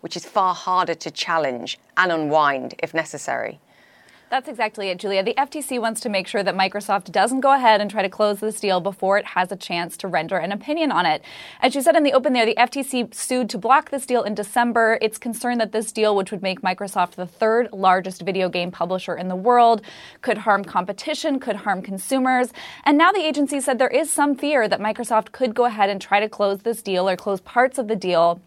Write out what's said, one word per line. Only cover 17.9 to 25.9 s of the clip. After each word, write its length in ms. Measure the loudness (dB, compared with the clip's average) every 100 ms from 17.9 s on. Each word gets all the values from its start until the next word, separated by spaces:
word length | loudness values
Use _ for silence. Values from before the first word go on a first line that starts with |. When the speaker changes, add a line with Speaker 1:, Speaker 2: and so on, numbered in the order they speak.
| 4 0 -8
Speaker 2:
video 280 | -4 -2 0
game 200 | -2 -6
publisher 460 | -4 -4 -4 -6 -6
in 140 | -4
the 60 | -2
world, 440 | 4 6 6 4 -2 -20 -20 -10
could 180 | -4 -2
harm 260 | 2 2 2
competition, 720 | -4 -4 -8 -6 -4 -2 -2
could 160 | -4 -4
harm 260 | -2 -4
consumers. 680 | -6 -10 -2 0 2 2 0 -4 -18 -4
And 140 | 2 6
now 160 | 6
the 120 | 4 0
agency 360 | 0 0 0
said 180 | -2 2
there 80 | 2
is 240 | 2 0
some 240 | 0 0 0
fear 320 | 0 2 2
that 140 | 0
Microsoft 500 | -2 -4 0 0 0
could 240 | -4 -2 2
go 80 |
ahead 260 | 0 4
and 120 | 2